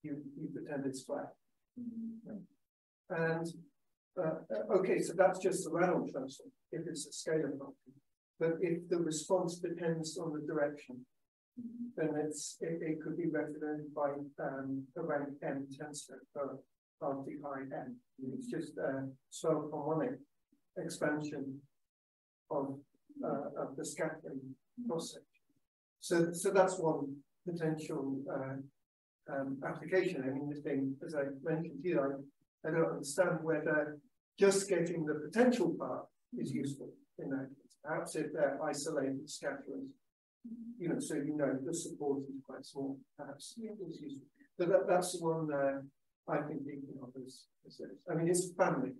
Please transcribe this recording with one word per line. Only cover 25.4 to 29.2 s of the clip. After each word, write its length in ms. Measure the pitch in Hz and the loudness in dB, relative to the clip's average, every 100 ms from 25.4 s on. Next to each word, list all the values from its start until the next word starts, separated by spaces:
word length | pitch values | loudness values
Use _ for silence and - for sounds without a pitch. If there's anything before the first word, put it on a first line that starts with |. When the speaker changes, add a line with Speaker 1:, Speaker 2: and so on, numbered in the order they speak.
| _ _ _ _ _ _ | _ _ _ _ _ _
Speaker 1:
So, 320 | - 175 170 | 4 6 6
so 200 | 175 202 | 4 6
that's 260 | 190 180 - | 8 8 6
one 380 | 160 143 139 - - _ 180 | 2 2 -2 -6 -14 _ -6
potential, 760 | 170 160 156 - 151 135 135 - | 0 0 0 -2 -2 -2 -2 -2
uh, 1000 | 135 135 135 - _ _ _ _ _ | -4 -2 -6 -8 _ _ _ _ _